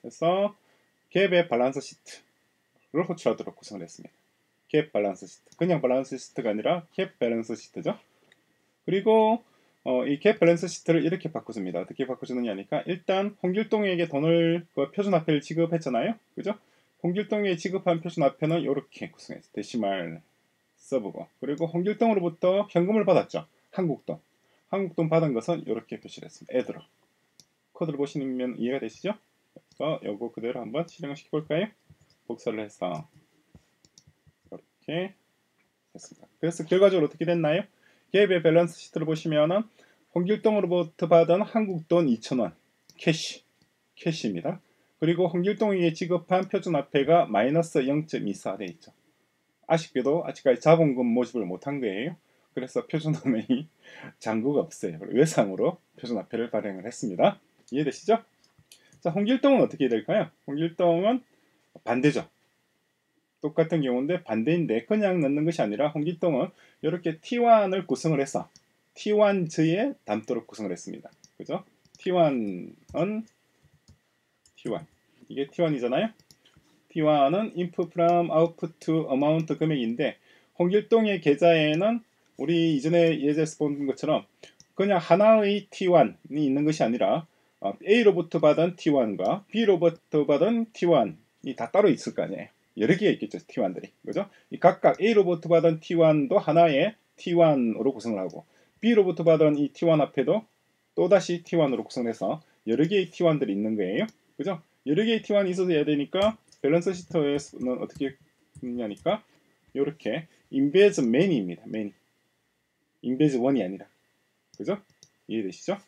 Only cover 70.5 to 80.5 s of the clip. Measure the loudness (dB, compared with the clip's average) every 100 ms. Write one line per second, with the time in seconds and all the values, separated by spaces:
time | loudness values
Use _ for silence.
70.5 | -10 -8 -8 -10 -14 -16 _ _ _ -10
71.5 | -10 -10 _ _ _ -2 2 2 2 -4
72.5 | -8 -14 -18 _ -6 -4 -6 -12 _ _
73.5 | _ _ _ _ _ _ _ _ _ _
74.5 | _ -8 -8 -10 _ _ _ _ -8 -8
75.5 | -2 -2 0 -2 -2 -4 -8 _ _ _
76.5 | _ _ _ _ -2 2 4 4 2 -4
77.5 | -6 -6 -4 -6 0 2 2 2 2 2
78.5 | 0 -12 -8 -2 -2 0 0 2 0 0
79.5 | -2 0 0 -2 -2 -4 -4 _ _ _